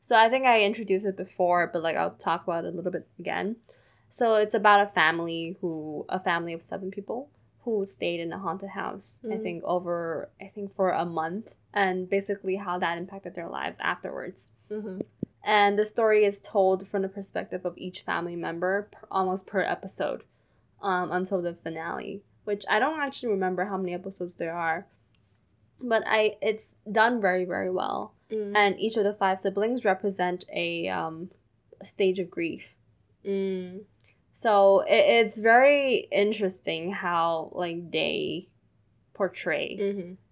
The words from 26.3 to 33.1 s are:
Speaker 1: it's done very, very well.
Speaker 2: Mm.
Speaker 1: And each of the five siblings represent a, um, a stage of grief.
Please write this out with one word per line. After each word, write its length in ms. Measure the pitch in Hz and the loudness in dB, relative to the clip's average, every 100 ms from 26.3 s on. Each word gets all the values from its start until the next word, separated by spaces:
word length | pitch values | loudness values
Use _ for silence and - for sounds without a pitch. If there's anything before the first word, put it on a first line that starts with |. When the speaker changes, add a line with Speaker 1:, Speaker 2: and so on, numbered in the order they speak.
| 214 | 0
Speaker 1:
it's 320 | 220 214 - - - | -4 -4 -6 -14 -4
done 300 | 208 226 247 | 2 4 4
very, 240 | 196 185 180 | 0 0 -2
very 240 | 95 185 | -2 -2
well. 440 | 185 - - - _ _ | -2 -2 -4 -6 _ _
Speaker 2:
Mm. 220 | 220 202 208 | -6 -2 2
Speaker 1:
And 240 | 202 185 | 2 2
each 180 | 220 226 | -2 0
of 60 | 202 | 0
the 80 | |
five 260 | 208 190 190 | 2 0 0
siblings 460 | 196 196 214 247 220 | -2 -2 -2 0 0
represent 600 | 190 208 190 180 180 - | 0 -2 -2 -4 -4 -8
a, 340 | - 170 170 175 | -4 -4 -4 -4
um, 400 | 185 165 160 180 _ _ _ _ - | -4 -6 -8 -14 _ _ _ _ -16
a 60 | 190 | -16
stage 340 | - 196 185 | 0 2 2
of 100 | 175 | -4
grief. 460 | - 170 - - _ _ _ _ | -4 -6 -6 -14 _ _ _ _